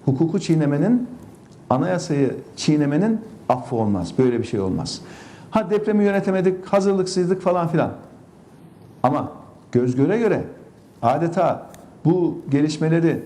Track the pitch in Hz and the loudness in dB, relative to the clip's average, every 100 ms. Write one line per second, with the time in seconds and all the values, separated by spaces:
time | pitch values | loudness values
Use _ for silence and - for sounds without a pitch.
0 | - 131 165 165 - 160 147 143 185 247 | 0 2 0 0 0 2 2 2 2 2
1 | 247 - - - - - - 127 170 175 | 0 -12 -20 -20 -20 -20 -2 0 0 -2
2 | 165 143 135 - - - - 151 143 147 | -2 0 0 -2 -14 -4 2 2 2 2
3 | 214 220 - - - 127 - 120 107 98 | 2 0 -6 -8 -2 -2 -2 -2 0 0
4 | - - 127 120 107 110 95 90 - - | -2 2 2 2 -4 -4 -2 -4 -6 -10
5 | - - - - - 220 208 208 208 214 | -14 -20 -20 -20 -4 -2 0 -2 2 2
6 | 202 196 196 190 185 185 - 202 196 196 | 2 2 0 2 0 -2 0 2 2 0
7 | 185 185 175 185 190 180 160 160 117 - | 0 0 0 0 0 0 0 0 -2 -4
8 | - - - - - - - - - - | -18 -20 -20 -20 -20 -20 -20 -20 -20 -2
9 | 127 127 - - - - - 123 123 123 | 0 0 -6 -12 -20 -20 -2 0 0 2
10 | 147 220 220 156 - - - - - - | 2 2 0 0 -4 -14 -20 -20 -20 -2
11 | 117 147 170 170 160 - - - - - | 0 0 0 0 0 0 -8 -20 -20 -2
12 | 160 180 165 - - 139 151 156 160 165 | 0 2 0 -2 -2 0 0 0 0 2
13 | 165 123 | 2 0